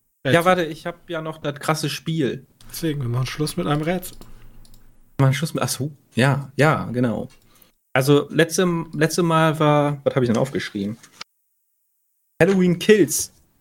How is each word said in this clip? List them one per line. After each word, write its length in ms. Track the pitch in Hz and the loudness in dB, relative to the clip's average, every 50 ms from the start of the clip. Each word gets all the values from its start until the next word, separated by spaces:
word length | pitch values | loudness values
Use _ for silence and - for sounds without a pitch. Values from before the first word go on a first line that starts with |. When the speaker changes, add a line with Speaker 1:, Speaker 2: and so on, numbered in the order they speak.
| _ _ _ _ - | _ _ _ _ -2
Speaker 1:
Rätsel. 80 | 131 147 | 0 2
Speaker 2:
Ja, 120 | 170 170 | 2 4
warte, 200 | 185 185 180 165 | 4 2 2 0
ich 200 | 151 156 - - | -4 -8 -10 -12
hab 240 | 175 170 - _ - | -12 -12 -12 _ -10
ja 120 | 170 160 | -10 -8
noch 180 | 160 160 156 - | -8 -10 -12 -8
das 160 | - 147 139 - | -8 -8 -8 -4
krasse 300 | - - 156 151 - 143 | -4 -4 -2 -2 -2 -6
Spiel. 560 | - - - 165 160 165 135 113 - - - _ _ _ - - | -6 -6 -6 -4 -2 0 0 -2 -2 -6 -12 _ _ _ -20 -16
Speaker 1:
Deswegen, 320 | - - 165 160 147 147 | -12 -6 -6 -4 -4 -4
wir 80 | 127 117 | -4 -4
machen 160 | 120 131 127 | -2 -2 -4
Schluss 320 | - - - 151 151 - | -4 -4 -4 -6 -4 -4
mit 100 | 175 143 | -4 -4
einem 140 | 139 147 147 | -2 -2 -2
Rätsel. 360 | 151 165 185 180 - - - - - - - - - - - - - - - - - - _ - - _ _ | -2 -2 -4 -4 -6 -10 -14 -18 -18 -20 -20 -20 -20 -20 -20 -20 -20 -20 -20 -20 -20 -20 _ -20 -20 _ _
Speaker 2:
Wir 80 | - 135 | 2 2
machen 80 | 135 135 | 2 2
Schluss 200 | - 160 - - | 0 -4 -6 -4
mit, 100 | 139 117 | -4 -4
ach 60 | - | -4
so, 220 | - - 131 156 - - _ _ _ | -4 -6 -6 -8 -8 -14 _ _ _
ja, 360 | 110 131 143 127 143 139 - - | 2 2 2 2 0 -2 -6 0
ja, 300 | - 139 156 131 98 92 104 | 2 4 4 4 2 -2 -4
genau. 380 | 113 123 127 117 104 - - - - _ _ _ _ _ _ _ _ _ _ _ _ | -2 -2 -2 -2 -2 -4 -8 -10 -14 _ _ _ _ _ _ _ _ _ _ _ _
Also, 320 | 131 131 143 143 143 143 - | 0 4 6 4 4 4 2
letzte, 360 | 139 147 165 165 - - 185 175 170 165 160 - - | 2 2 2 2 2 0 0 0 0 -2 -4 -6 -2
letzte 280 | 147 156 160 - 185 175 | -2 -2 0 0 0 0
Mal 360 | 165 160 160 160 160 147 151 | 2 4 4 4 2 2 2
war, 420 | 156 147 147 147 143 143 143 139 - | 2 4 4 4 2 0 -2 -2 -2
was 120 | 131 - | -2 0
hab 80 | 135 123 | 2 2
ich 60 | 120 | 2
denn 80 | 107 | 2
aufgeschrieben? 600 | 120 135 139 - - - - - 104 98 104 110 - - - _ - - - _ _ _ _ _ _ _ _ _ _ _ _ _ _ _ _ _ _ _ _ _ _ | 0 0 -2 -2 -6 -6 -6 -6 -6 -6 -6 -8 -10 -16 -20 _ -20 -20 -20 _ _ _ _ _ _ _ _ _ _ _ _ _ _ _ _ _ _ _ _ _ _
Halloween 380 | 165 190 196 185 180 180 170 170 | 2 2 4 4 2 2 2 2
Kills. 520 | - - 214 208 156 - - - - - _ _ _ _ _ _ | 4 4 6 6 4 2 0 -4 -6 -8 _ _ _ _ _ _